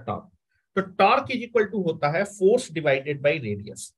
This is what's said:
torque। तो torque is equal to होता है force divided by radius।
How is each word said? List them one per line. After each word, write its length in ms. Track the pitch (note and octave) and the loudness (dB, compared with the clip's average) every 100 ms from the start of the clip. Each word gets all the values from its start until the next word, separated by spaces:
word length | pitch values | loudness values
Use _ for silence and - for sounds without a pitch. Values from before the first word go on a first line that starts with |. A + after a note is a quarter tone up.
torque। 280 | - G#2 - _ _ _ _ G3 | -4 -8 -10 _ _ _ _ -6
तो 60 | F#3+ - | -4 2
torque 340 | G3 C4 C4+ | 4 4 0
is 120 | B3 A#3+ | -6 0
equal 200 | A#3 G#3 | 0 0
to 120 | G#3+ E3 | -2 -2
होता 240 | D#3+ D3 | 0 0
है 140 | E3 G3+ | 0 -2
force 360 | - F#3+ B3 - | 2 4 4 0
divided 500 | D#3+ D3 C3+ C#3 C#3+ | -2 2 2 0 0
by 100 | C#3+ D#3 | 0 0
radius। 520 | A2+ G#2 G2+ - - | -2 -6 -8 -14 -16